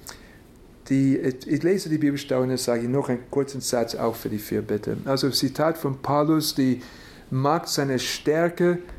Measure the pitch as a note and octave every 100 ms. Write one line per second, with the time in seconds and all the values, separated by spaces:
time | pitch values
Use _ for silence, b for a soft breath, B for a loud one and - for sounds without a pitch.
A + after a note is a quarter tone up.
0 | B B B B B - - - - C3+
1 | C3+ C3+ C3+ C3 - C#3+ D#3+ G3 F3 D#3
2 | D3 C#3+ - B2+ B2+ B2+ B2+ A#2+ A#2+ C3+
3 | C3+ B2 - C#3 C3+ C3 B2 A#2+ A#2 -
4 | A#2 A2 - G#2+ - G#2+ G#2+ G#2+ - G#2+
5 | C3+ C3+ C3+ A#2+ C3+ C3 D3+ D#3+ D3 C3+
6 | - C#3+ D3+ D#3 D3+ - C3 B2 B B
7 | B B B C3 C#3 E3 F3 - C#3 C3
8 | - - - D#3 E3+ E3+ F3 F3 B